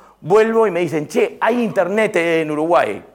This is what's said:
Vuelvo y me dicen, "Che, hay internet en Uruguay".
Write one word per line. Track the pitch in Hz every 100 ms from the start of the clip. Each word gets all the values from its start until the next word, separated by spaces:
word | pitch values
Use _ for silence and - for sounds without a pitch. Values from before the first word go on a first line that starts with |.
| - _
Vuelvo | 143 208 220 226 220
y |
me | 175
dicen, | 175 151 147
"Che, | 233 214 -
hay | 208 240
internet | 226 165 175 208 214 202
en | 165 165 156
Uruguay". | 151 160 170 113 87 -